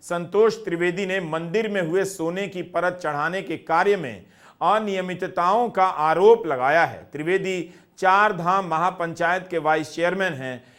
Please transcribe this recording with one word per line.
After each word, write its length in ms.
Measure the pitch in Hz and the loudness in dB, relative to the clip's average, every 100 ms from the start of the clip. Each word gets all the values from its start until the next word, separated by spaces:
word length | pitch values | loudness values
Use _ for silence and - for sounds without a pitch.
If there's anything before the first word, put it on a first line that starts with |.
संतोष 540 | - 175 170 202 220 220 | -8 -8 -2 4 4 2
त्रिवेदी 500 | 175 170 175 175 190 | -6 -2 -2 -2 -4
ने 140 | 190 | -4
मंदिर 480 | 165 160 170 202 220 | -4 -6 -2 -2 -2
में 140 | 202 | -2
हुए 220 | 160 185 | 0 0
सोने 440 | 190 190 165 180 202 | -2 -4 -6 -4 -6
की 140 | 185 | -8
परत 380 | 165 170 175 180 | -6 -2 -2 -2
चढ़ाने 400 | 156 147 156 190 | -4 -2 -2 -4
के 140 | 175 156 | -6 -8
कार्य 400 | - 160 190 202 | -2 2 2 0
में 300 | 139 101 - _ - - | -2 -12 -18 _ -20 -4
अनियमितताओं 1080 | 165 214 214 190 180 180 185 180 175 214 240 | 0 2 0 -4 -4 -6 -6 0 2 2 0
का 140 | 190 | 2
आरोप 640 | 185 147 156 160 202 233 170 | 2 2 2 6 6 6 4
लगाया 380 | 131 131 160 | 0 2 4
है। 240 | 151 95 - | 2 -2 -14
त्रिवेदी 580 | 143 156 185 175 185 170 - _ - | -8 -2 -2 0 -4 -6 -14 _ -2
चार 340 | 185 196 214 | 4 4 4
धाम 340 | 180 170 190 180 | 2 0 0 0
महापंचायत 840 | 160 180 180 170 165 165 185 180 | 0 0 -2 -6 -2 0 0 -2
के 80 | 170 | -2
वाइस 360 | 151 160 151 | 2 0 0
चेयरमैन 380 | - 170 185 190 | -2 -2 0 -2
हैं। 320 | 139 131 123 - | -4 -8 -10 -14